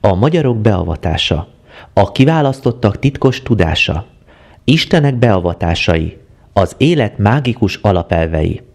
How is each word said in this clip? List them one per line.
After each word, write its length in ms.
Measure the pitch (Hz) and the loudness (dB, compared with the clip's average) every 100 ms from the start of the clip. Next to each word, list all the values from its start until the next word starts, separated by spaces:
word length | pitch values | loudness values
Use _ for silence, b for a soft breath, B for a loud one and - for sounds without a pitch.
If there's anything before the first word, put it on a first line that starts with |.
A 140 | 104 | 2
magyarok 440 | 92 127 170 139 117 | 2 2 2 0 0
beavatása, 880 | 110 95 85 82 82 80 - 78 - _ B B B | 0 0 -2 -4 -4 -4 -2 -4 -6 _ B B B
A 200 | - 98 | 0 0
kiválasztottak 840 | - 131 160 139 135 123 120 104 - | 2 2 2 0 -2 -4 0 -2 0
titkos 440 | 135 139 135 123 | -4 0 -2 -2
tudása, 640 | - 110 82 82 - 82 - _ b b b b | -2 0 0 0 -2 -4 -8 _ b b b b
Istenek 540 | - 160 - 180 143 127 | -2 0 2 2 2 0
beavatásai, 1000 | 120 95 87 85 85 85 - 82 82 - _ b b | 2 2 0 -2 -2 -2 0 0 -2 -8 _ b b
Az 220 | - 95 - | -2 -2 0
élet 400 | 139 165 107 - | 0 2 0 0
mágikus 580 | 101 131 127 113 101 - | 0 2 -2 -2 -2 -2
alapelvei. 840 | 104 92 85 85 82 80 82 82 - | 0 0 0 -2 0 0 -2 -4 -12